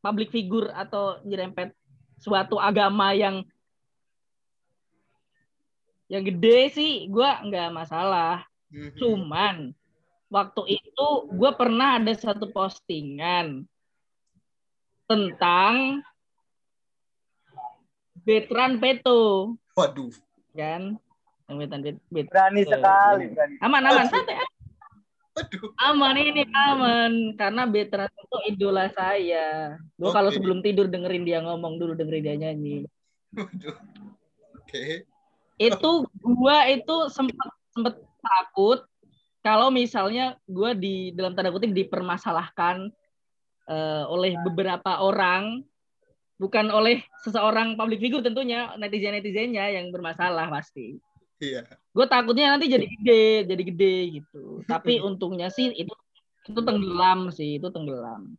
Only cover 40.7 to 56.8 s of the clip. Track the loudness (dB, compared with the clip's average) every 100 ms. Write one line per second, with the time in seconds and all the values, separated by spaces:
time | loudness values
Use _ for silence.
40.7 | -2 -4 -6 -8 -6 -6 -2 -4 -2 -2
41.7 | -2 -2 -4 -4 -6 -4 -4 -6 -2 -2
42.7 | -2 -8 -14 _ _ _ _ _ _ -8
43.7 | -6 -4 -4 -4 -2 -2 -2 -4 -2 -2
44.7 | -2 -4 0 0 2 2 2 -2 -10 -14
45.7 | _ _ _ _ _ _ _ -2 0 2
46.7 | 4 4 2 -2 -14 -6 0 2 2 -2
47.7 | -2 -4 -2 -2 -2 -2 -4 -4 -4 -6
48.7 | -8 -6 -4 -4 -4 -6 -4 -4 -4 -4
49.7 | -4 -8 -10 -10 -4 -2 -2 -4 -6 -10
50.7 | -16 -16 -16 _ _ _ _ -10 -10 -12
51.7 | -20 _ 0 4 4 2 2 4 2 2
52.7 | 0 0 -4 4 6 6 4 0 -4 -4
53.7 | 2 2 2 -4 -8 -16 -20 -18 -16 -6
54.7 | -4 0 0 -2 -6 -6 -6 -8 -4 -4
55.7 | -4 -10 -12 _ _ _ _ -10 -4 -2
56.7 | 0